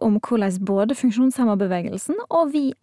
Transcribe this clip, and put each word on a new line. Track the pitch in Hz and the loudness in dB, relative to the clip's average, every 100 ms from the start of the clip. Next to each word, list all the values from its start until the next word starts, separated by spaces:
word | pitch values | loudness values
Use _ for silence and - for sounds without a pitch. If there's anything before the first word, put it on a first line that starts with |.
| 226 | 0
om | 208 | 0
hvordan | - 233 196 185 | 0 0 0 -2
både | 196 196 220 269 | 0 0 0 0
funksjonshemmerbevegelsen | 254 214 262 254 240 202 196 180 175 190 - 381 494 | 0 2 2 2 2 2 0 -2 -4 -6 -6 -6 -2
og | 330 311 | 0 0
vi | 294 269 - | 0 -2 0